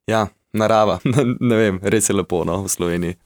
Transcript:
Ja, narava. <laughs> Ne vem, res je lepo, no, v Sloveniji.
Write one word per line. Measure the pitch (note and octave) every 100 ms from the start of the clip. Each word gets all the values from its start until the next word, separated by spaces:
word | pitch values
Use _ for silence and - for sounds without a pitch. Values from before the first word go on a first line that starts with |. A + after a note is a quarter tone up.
Ja, | - A2 G2+ - _
narava. | G#2+ G#2+ A2 G#2+ F2+ C#3+ A#2+
<laughs> | B2 B2+
Ne | B2 A2
vem, | A2 F#2
res | G2+ G#2+ -
je |
lepo, | G2+ F2 F2
no, | E2 F2+
v | G2
Sloveniji. | - F2 F2 F2 F#2